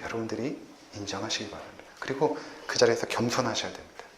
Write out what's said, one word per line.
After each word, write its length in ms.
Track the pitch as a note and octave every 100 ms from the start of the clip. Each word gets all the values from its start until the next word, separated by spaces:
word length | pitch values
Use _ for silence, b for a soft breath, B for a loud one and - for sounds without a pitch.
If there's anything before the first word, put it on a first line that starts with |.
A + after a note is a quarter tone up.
여러분들이 580 | - A#2 A2 A2 C3 - - - -
인정하시기 560 | G#2 G2 G2+ A2 - G#2+
바랍니다. 340 | D#2+ - - - -
그리고 400 | - C3+ D3+ B B B -
그 120 | -
자리에서 280 | A#2 A2+ -
겸손하셔야 640 | - A#2+ B2+ A#2+ G#2+ F#2+
됩니다. 320 | - - - -